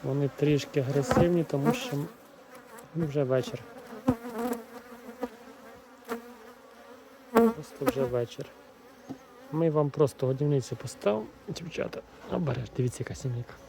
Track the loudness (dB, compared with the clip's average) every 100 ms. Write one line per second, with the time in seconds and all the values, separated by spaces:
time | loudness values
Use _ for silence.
0 | 0 2 0 2 4 4 2 0 2 2
1 | 4 6 6 4 2 2 2 2 -2 -4
2 | -6 -10 -20 -20 -20 -20 -18 -18 -10 -2
3 | 0 2 2 2 0 -8 -12 -16 -14 -4
4 | -2 -2 -4 -4 -4 -4 -8 -16 -16 -18
5 | -16 -8 -8 -10 -20 -20 -20 -20 -20 -20
6 | -10 -10 -8 -18 -20 -20 -20 -20 -20 -20
7 | -20 -20 2 6 6 4 -10 -2 0 2
8 | 0 0 -2 -6 -14 -14 -20 -20 -20 -20
9 | -14 -14 -14 -20 -6 2 4 4 2 4
10 | 4 4 0 2 4 2 0 -8 -8 -2
11 | 0 0 -4 -14 -12 -10 -8 -4 -4 -6
12 | -14 -18 -4 -2 0 -2 -4 0 -2 0
13 | -8 -4 -4 -4 -6 -12